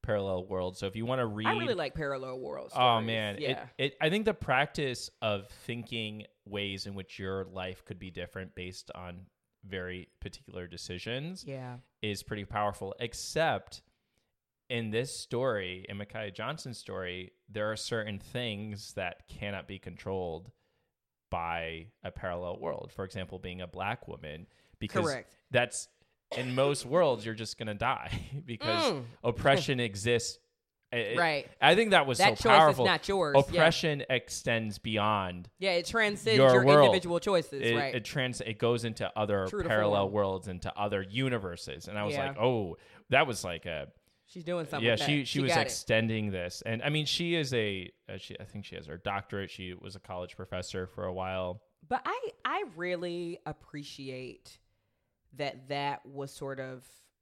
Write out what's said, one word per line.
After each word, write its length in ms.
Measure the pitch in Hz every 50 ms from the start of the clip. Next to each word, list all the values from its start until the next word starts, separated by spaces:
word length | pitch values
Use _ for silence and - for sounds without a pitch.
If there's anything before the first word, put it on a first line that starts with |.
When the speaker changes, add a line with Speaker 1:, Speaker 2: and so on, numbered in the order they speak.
| -
Speaker 1:
parallel 420 | - 107 104 98 98 92 90 90
world. 300 | 95 98 92 90 90 90
So 100 | - -
if 80 | 98 98
you 100 | 110 113
wanna 200 | 117 131 131 123
read 200 | 113 104 107 107
Speaker 2:
I 100 | - - -
really 160 | 120 - 233
like 200 | 180 156 135 -
parallel 440 | 156 156 139 139 135 131 131 127 131
world 320 | 131 143 143 135 131 - -
Speaker 1:
Oh, 220 | 131 127 123 117
Speaker 2:
stories. 100 | 113 110
Speaker 1:
man. 300 | 113 113 110 107 104 101
It, 40 | 101 147
Speaker 2:
Yeah. 240 | 135 135 - 123 123 - -
Speaker 1:
it, 180 | 131 143 - -
I 100 | 156 156
think 140 | 175 214 220
the 80 | 220 202
practice 760 | - - - 131 127 143 143 - - 151 135 123 - - - _ _ -
of 260 | 110 104 101 98 -
thinking 760 | - - - - 120 120 113 - 123 117 110 107 107 107 104 - _ _ _
ways 400 | 101 101 101 101 98 98 95 -
in 80 | 101 98
which 240 | 98 92 - - -
your 260 | 95 95 95 95 95
life 380 | 90 92 95 92 92 92 - -
could 120 | - - 90
be 120 | 92 92
different 440 | 85 90 87 87 - 95 95 90 _
based 360 | - 90 90 92 - - - -
on 320 | - 90 90 87 87 92 - _ _ _ _ _ _ -
very 440 | 98 95 95 90 90 90 92 90 _ _ _
particular 460 | - 101 - - _ - 92 90 90
decisions 760 | 87 85 85 - - 90 90 - 110 120 131 143 165 185 185 -
Speaker 2:
Yeah. 300 | - 135 131 127 123 123 123 - _ _ _ -
Speaker 1:
is 200 | 107 101 95 -
pretty 220 | - 113 104 98
powerful, 480 | - - 104 104 104 98 - 107 95 - -
except 840 | 120 113 - - - - - 151 165 160 123 95 - - - - _ _ _ _ _ _ _ _ _ _ _ _ _ _ _ _ _ _
in 200 | 127 117 113 107
this 240 | 107 113 127 135 -
story, 680 | - - - - 117 127 131 113 104 95 90 92 92 92 -
in 80 | 101
Micaiah 340 | 101 104 101 - 113 110 101
Johnson's 480 | 92 - 110 123 151 165 - 131 117 -
story, 540 | - - 98 92 92 90 90 92 92 92 _ _ _ _
there 220 | 101 107 107 107 110
are 40 |
certain 440 | 107 - - 123 113 107 107 104 98
things 720 | - - - 123 123 117 104 101 107 110 104 101 107 - -
that 320 | 104 92 87 87 - - _
cannot 380 | - - 104 104 101 95 80
be 140 | - 98 92
controlled 720 | - 92 87 - - 101 95 95 90 87 80 82 92 117 - _ _ _ _ _ _ _ _ _ _ _ _ _ _ _
by 580 | - 87 85 85 85 85 82 82 82 80 80 107 _ _ -
a 60 | 95
parallel 480 | - - - 92 87 87 90 87 90 -
world. 340 | - 80 73 - - - -
For 100 | - 95
example, 340 | 92 - 104 92 - - 92
being 220 | - 92 90 92
a 60 | 90
black 400 | 85 - 92 95 101 117 - - -
woman, 380 | 123 - - 76 73 80 87 - _ _ _ _ - _
because 260 | - 104 - 185 175
Speaker 2:
Correct. 280 | 160 139 123 113 - - _ _ _
Speaker 1:
that's, 380 | 139 123 123 120 - - - - _ _ _ _ _ _ _ _ -
in 180 | 123 127 127 127
most 320 | 131 135 143 143 139 -
worlds, 400 | 123 139 175 180 147 123 110 104
you're 80 | 113 110
just 240 | 107 113 107 - -
gonna 160 | 117 107 104
die 380 | 101 113 123 135 - - - - - - - 135
<laughs> 140 | 143 -
because 460 | - 117 151 277 320 339 339 320 262 185
Speaker 2:
Mm. 120 | 139 123 117 - - -
Speaker 1:
oppression 560 | 120 117 - - 139 139 190 147 135 139 123
exists. 580 | 120 113 98 101 98 120 120 117 - - - - _ _ _ _ _ _ _ _ _ _ -
It, 60 | 120
it, 200 | 113 101 117 151
Speaker 2:
Right. 300 | 175 165 151 143 - - - _
Speaker 1:
I 140 | - 143 170
think 140 | 196 233 214
that 160 | 196 175 147
was 120 | 135 123 107
Speaker 2:
That 200 | 190 208 214 -
Speaker 1:
so 100 | - 233
Speaker 2:
choice 40 | -
is 40 | 147
Speaker 1:
powerful. 260 | 160 151 127 120 123
Speaker 2:
not 240 | 190 175 156 - -
yours. 260 | 196 196 175 147 143
Yeah. 40 | 139
Speaker 1:
Oppression 640 | 139 - - 175 160 160 165 - - 160 147 139 - -
extends 720 | 131 123 - - - - - - 117 113 110 110 101 -
beyond 680 | _ - 110 107 101 107 107 101 95 92 90 90 92 - _ _
Speaker 2:
Yeah, 140 | 185 196 180
it 140 | 170 170
transcends 500 | - - 233 220 208 202 147 - - -
Speaker 1:
your 160 | 127 135 131 127
Speaker 2:
your 100 | 123 123
Speaker 1:
world. 220 | 135 143 147 143
Speaker 2:
individual 320 | 123 110 185 175 170 175 170
choices, 420 | - 208 196 175 156 - - 139 127
Speaker 1:
It, 120 | 117 117
Speaker 2:
right. 180 | 117 139 135 120
Speaker 1:
it 80 | 123 104
trans-, 360 | - - 151 131 127 123 -
it 180 | - 113 110 101
goes 260 | - 117 120 120 113
into 260 | 117 107 - 107 92 - 110
other 300 | 107 101 104 98 95 92
Speaker 2:
True 140 | 95 208 -
to 40 | -
Speaker 1:
parallel 360 | 110 107 107 104 104 101 98
Speaker 2:
form. 80 | 95 101
Speaker 1:
worlds, 340 | 104 101 98 95 92 90 101
into 280 | 90 90 - 95 - -
other 240 | 104 104 104 98 95
universes. 840 | 95 101 123 135 131 123 113 98 92 87 85 - - 65 85 - -
And 100 | 104 104
I 60 | 104
was 100 | 104 147
Speaker 2:
Yeah. 140 | 143 135 135
Speaker 1:
like, 100 | 135 -
"Oh, 380 | 110 127 127 113 104 87 80 - - - - - - _
that 180 | 123 135 160
was 160 | 139 117 95 -
like 240 | 92 85 80 -
a" 220 | 90 82 76 71 73 - _ _ _ _ _ _
Speaker 2:
She's 180 | _ - 185 165
doing 200 | 165 180 175 160
something 200 | - - 143 113
Speaker 1:
Yeah, 60 | 117 113
Speaker 2:
with 80 | 107
Speaker 1:
she, 180 | 143 143 147 147
Speaker 2:
that. 60 | 135
Speaker 1:
she 120 | 117 - 143
Speaker 2:
She 20 |
Speaker 1:
was 80 | 139 131
Speaker 2:
got 80 | 170 160
it. 40 | 147
Speaker 1:
extending 680 | 131 - - - - 113 110 113 113 113 110 107 104
this. 320 | 95 90 87 90 - - -
And, 200 | 110 113 117 -
I 40 | 143
mean, 160 | 147 156 151
she 300 | 139 - - 170 170 170
is 180 | 165 151 127 127
a, 380 | 120 107 104 98 95 90 - - _ _ -
uh, 80 | 101
she, 220 | 95 - - 101 -
I 60 | 101
think 200 | - - 104 98
she 120 | - -
has 100 | 87 80
her 100 | 76 76
doctorate. 540 | 87 - 101 98 98 98 - - 101 98 90
She 240 | - - 95 90 90
was 220 | 90 87 92 92
a 20 | 98
college 380 | _ - 95 90 90 87 -
professor 500 | - 92 - - 92 90 - - 95 92
for 180 | 90 - - 92
a 80 | 92 90
while. 500 | 92 92 92 95 92 92 90 90 107 _ _ _ _ - -
Speaker 2:
But 140 | 247 247 -
I, 260 | 311 403 494 523 415 - _ _
I 200 | - 302 370 415 277 170
really 640 | 160 175 180 180 170 175 175 170 175 175 170 175 - _
appreciate 1160 | - 151 _ - - - 147 143 - - - 139 131 131 127 131 123 - - _ - - _ _ _ _ _ _ _ _ _ _ _ _ _ _ _ -
that 320 | 131 147 139 - 127 131 131
that 360 | 143 143 143 143 143 - _
was 240 | 123 139 139 139 135
sort 300 | - - 147 135 135 131
of 240 | 135 131 131 127 127 - - - _ _ _ _